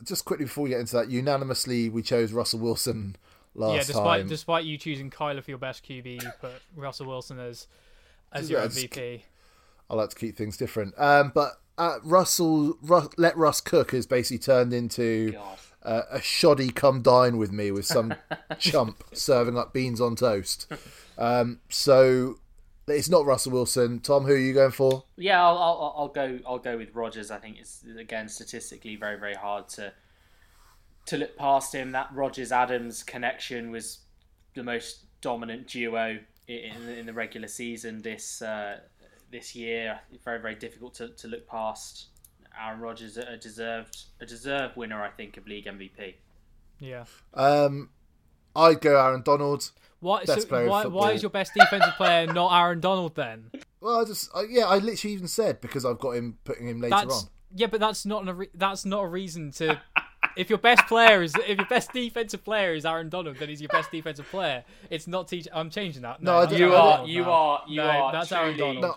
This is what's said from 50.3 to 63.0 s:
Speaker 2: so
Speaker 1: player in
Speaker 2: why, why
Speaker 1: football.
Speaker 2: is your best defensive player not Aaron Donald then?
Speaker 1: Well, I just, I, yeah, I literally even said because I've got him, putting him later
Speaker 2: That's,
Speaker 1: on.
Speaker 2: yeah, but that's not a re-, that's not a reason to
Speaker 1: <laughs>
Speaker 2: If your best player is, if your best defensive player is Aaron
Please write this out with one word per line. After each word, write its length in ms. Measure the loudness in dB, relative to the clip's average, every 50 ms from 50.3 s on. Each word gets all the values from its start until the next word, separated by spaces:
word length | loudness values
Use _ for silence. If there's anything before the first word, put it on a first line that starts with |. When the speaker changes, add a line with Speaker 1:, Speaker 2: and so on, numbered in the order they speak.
| 0 0
Speaker 2:
so 60 | 0
Speaker 1:
player 160 | 0 0 0 2
in 60 | 2
Speaker 2:
why, 80 | 2
why 60 | 2 0
Speaker 1:
football. 260 | -2 0 2 2 2
Speaker 2:
is 140 | 2 0 -2
your 60 | -4
best 240 | -4 -4 -4 0 4
defensive 400 | 4 4 4 4 2 2 2 2
player 320 | 2 2 4 4 4 2
not 240 | 0 0 0 2 4
Aaron 280 | 4 4 4 2 0 0
Donald 360 | 0 0 0 0 -2 -6 -6
then? 360 | -8 -8 -8 -10 -16 -18 -20 -20 -20 -20 _ _ _
Speaker 1:
Well, 220 | -4 -2 0 0
I 40 | -2
just, 240 | -2 -6 -10 -10 -8 -6
I, 80 | -8 -4 0
yeah, 160 | 0 2 4
I 120 | 4 4
literally 360 | 2 2 0 -4 -6 -6 -6 -6
even 140 | -6 -8
said 340 | -6 -2 -2 0 -2 -2 -4
because 240 | -8 -8 -6 -4 -2
I've 140 | -4 -4 -4
got 120 | -4 -4
him, 280 | -4 -4 -4 -6 -10 -12 -10
putting 240 | -10 -10 -8 -8
him 140 | -8 -8 -4
later 140 | -2 2 2
Speaker 2:
That's, 280 | 2 2 0 -4 -4 -6
Speaker 1:
on. 60 | -10 -16 -20 -20 -10 -6
Speaker 2:
yeah, 120 | -4 -2
but 120 | -2 0 0
that's 260 | 0 0 -2 -4 -6
not 220 | -6 -6 -6 -6
a 60 | -8 -8
re-, 160 | -8 -10 -10 -6
that's 300 | -2 -2 -2 -2 -4 -6
not 160 | -6 -4 -4
a 60 | -4
reason 440 | -4 -6 -8 -8 -8 -10 -12 -12 -10 -6
to 260 | -2 0 0 0 -2 -4
Speaker 1:
<laughs> 200 | -4 -4 -4 -4 -6 _ -4 -4 -4 -2
Speaker 2:
If 120 | -2 -2 0
your 100 | 2 4
best 260 | 6 6 8 8 6
player 340 | 6 8 8 10 10 10 8 6
is, 120 | 2 0 0 0
if 100 | 0 0
your 80 | 0 0
best 240 | 2 2 0 0 0
defensive 520 | -4 -6 -4 -4 -4 -6 -6 -6 -8 -10 -6
player 280 | -2 0 0 0 0 0
is 100 | -2 -2
Aaron 240 | -4 -4 -4